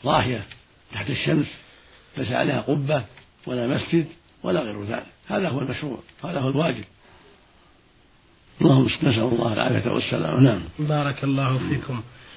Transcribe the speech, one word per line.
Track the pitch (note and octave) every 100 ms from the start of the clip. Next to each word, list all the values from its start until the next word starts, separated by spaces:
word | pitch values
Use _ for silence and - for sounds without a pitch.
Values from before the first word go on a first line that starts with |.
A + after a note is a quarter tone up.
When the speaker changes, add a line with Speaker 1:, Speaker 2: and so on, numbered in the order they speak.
Speaker 1:
ضاحية | C3 D#3 B2+ A#2 - - _ _ _
تحت | G#2+ G2+
الشمس | C3+ C#3+ D#3 C#3+ - - - - - - -
ليس | A2+
عليها | B2 C#3+ B2+
قبة | A2+ D3 C#3 D3 G#2 - - _ -
ولا | B2+ A#2+
مسجد | B2 - E3+ D#3 - _ _
ولا | - F3
غير | A#2 G2+
ذلك. | G2+ A#2 - - -
هذا | G#3 F3+
هو | C3+
المشروع، | C3 - D3 A2+ - -
هذا | D#3 D#3+
هو | C3
الواجب. | C3+ E3 A#2+ G2 _ - - - - _ _ _ _ _ _ _ _ _ _ _ -
اللهم | D#3 C3 A#2+
نسأل | - E3 A2
الله | B2 A#2 A2+
العافية | G#2+ B2 A2 A2+
والسلامة. | A2 - B2+ D#2+ G#2+
نعم. | C3 G2 E2+ -
Speaker 2:
بارك | D3+ D3 C#3+ C3+
الله | C#3 C3+ C3 C3 -
فيكم. | B2+ - B2 - - -